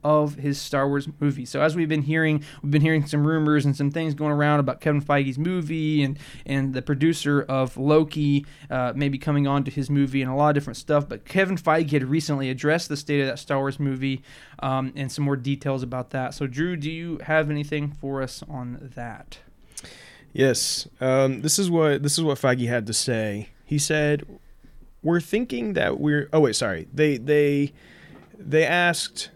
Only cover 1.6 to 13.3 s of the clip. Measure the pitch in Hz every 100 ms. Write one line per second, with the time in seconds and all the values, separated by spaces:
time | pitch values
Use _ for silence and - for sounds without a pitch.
1.6 | 156 165 160 156 143 160 156 151 147 -
2.6 | 143 147 156 156 147 147 147 160 151 151
3.6 | 139 139 143 160 160 143 151 147 147 147
4.6 | 135 123 156 147 143 143 135 131 170 180
5.6 | 151 160 156 151 139 139 - - - 139
6.6 | 135 131 123 139 160 156 143 143 - 135
7.6 | 127 - 139 151 151 151 147 143 143 -
8.6 | 147 131 123 127 143 139 156 143 139 139
9.6 | 135 143 131 143 135 135 127 131 151 143
10.6 | 143 117 - 147 143 113 - 190 190 185
11.6 | - 160 151 143 127 156 151 143 131 131
12.6 | 143 160 - 143 - 143 135